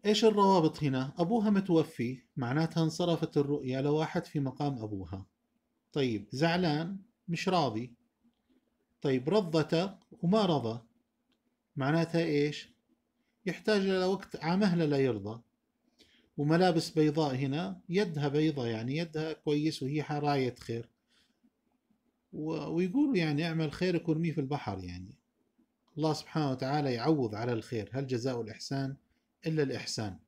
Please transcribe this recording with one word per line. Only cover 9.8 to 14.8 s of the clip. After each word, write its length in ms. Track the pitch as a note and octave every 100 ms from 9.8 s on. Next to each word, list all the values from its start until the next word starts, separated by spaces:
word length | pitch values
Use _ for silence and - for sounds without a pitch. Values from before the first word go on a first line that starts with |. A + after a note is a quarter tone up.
| F#3+ - _
وما 360 | - E3+ G#3+ G3
رضى، 360 | D3 A#2 A2+ - _ _ _ _ _ _ _ _ -
معناتها 480 | C3+ E3 D#3+ E3
إيش؟ 520 | E3 D3 D3 D3 - _ _ _ _ _ _ _ F#3
يحتاج 340 | - - G#3
إلى 240 | G3 F#3
وقت 320 | F#3 F#3+ - -
عامهلة 480 | D#3+ F#3 G#3 E3+